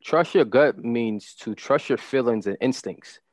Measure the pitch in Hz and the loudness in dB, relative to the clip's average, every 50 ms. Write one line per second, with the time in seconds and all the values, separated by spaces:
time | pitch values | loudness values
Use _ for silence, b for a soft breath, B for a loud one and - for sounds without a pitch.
0 | - - - 160 170 - - 190 139 110 98 131 151 135 107 95 - 117 117 120 | -6 -2 0 0 0 2 2 2 2 4 4 4 4 4 2 -2 -6 -4 -2 -2
1 | 117 113 107 104 - - - - - 113 107 - - - 139 139 - - 127 110 | -2 -2 -4 -6 -10 -14 -20 -14 -10 -10 -10 -10 -2 -2 0 0 0 0 -2 -2
2 | - - - 135 123 120 113 107 95 101 98 - 123 131 127 - - 98 - - | -2 -2 -2 0 2 2 0 0 -2 -4 -4 -2 -2 -2 -2 -2 -6 -12 -12 -12
3 | - - - - _ _ | -18 -20 -20 -20 _ _